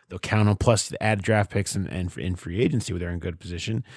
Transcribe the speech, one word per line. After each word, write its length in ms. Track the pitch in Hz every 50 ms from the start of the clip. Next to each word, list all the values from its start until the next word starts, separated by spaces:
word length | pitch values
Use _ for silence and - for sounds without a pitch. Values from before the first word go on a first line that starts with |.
| _ -
They'll 100 | 92 92
count 300 | - - - 107 107 104
on, 60 | 104 -
plus 320 | - 127 113 104 - -
the 120 | - -
add 200 | 107 107 110 101
draft 280 | 92 - 110 107 104 -
picks 260 | - 104 98 - -
and, 120 | 98 92 -
and 280 | - 90 90 90 - -
in 180 | 64 90 90
free 240 | 85 - - 87 101
agency 340 | 123 - 151 117 - - 90
where 60 | 87
they're 100 | 87 87
in 100 | 87 85
good 200 | 85 92 85 82
position. 440 | - 85 87 87 - 110 113 110 - - -